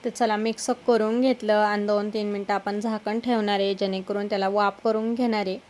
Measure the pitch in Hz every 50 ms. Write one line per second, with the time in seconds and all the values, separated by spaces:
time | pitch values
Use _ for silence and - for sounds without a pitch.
0 | - 247 226 - 247 220 214 208 214 226 220 - - - 247 - - - 240 214
1 | 214 214 226 240 254 262 247 247 214 214 214 208 214 208 208 208 208 208 208 208
2 | 202 214 208 220 208 208 202 202 202 196 202 196 196 208 202 208 208 233 220 208
3 | 214 208 214 233 233 247 240 226 208 208 202 196 196 196 196 190 202 190 190 190
4 | 185 - 202 202 202 208 214 196 196 190 202 208 208 202 196 - - 226 220 220
5 | 220 226 233 226 247 240 220 208 202 190 185 247 -